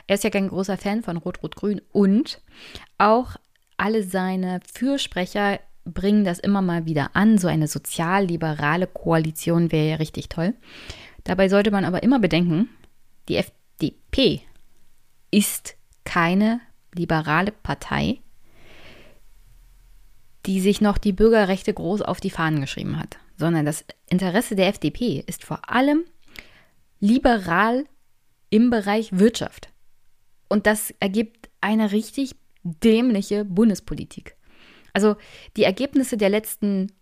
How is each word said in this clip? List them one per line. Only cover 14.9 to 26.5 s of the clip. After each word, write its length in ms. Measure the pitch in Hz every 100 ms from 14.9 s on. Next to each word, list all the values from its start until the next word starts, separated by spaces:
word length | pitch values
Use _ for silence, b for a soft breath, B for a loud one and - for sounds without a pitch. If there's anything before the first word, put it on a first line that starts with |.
| - _ _ _
ist 440 | 208 202 - - - _ _
keine 560 | - 180 170 180 214 233 - - _
liberale 580 | 175 170 160 156 156 196
Partei, 680 | - - 139 - - 143 294 - - B B B B B B B B - - - - - - - - - - - - -
die 160 | 190
sich 200 | 190 196
noch 160 | 208 202
die 140 | 208
Bürgerrechte 640 | 185 220 226 190 190 -
groß 300 | 196 165 208
auf 160 | - 180
die 100 | 196
Fahnen 320 | - 185 156
geschrieben 380 | 135 - 98 -
hat, 180 | - - - -
sondern 300 | 160 165 147
das 180 | 156 - - -
Interesse 480 | 180 185 180 - 196
der 120 | 185
F 100 | 202
D 140 | 151
P 320 | - 240 139 -
ist 180 | -
vor 260 | - - -
allem 340 | 233 277 302 349 - B B B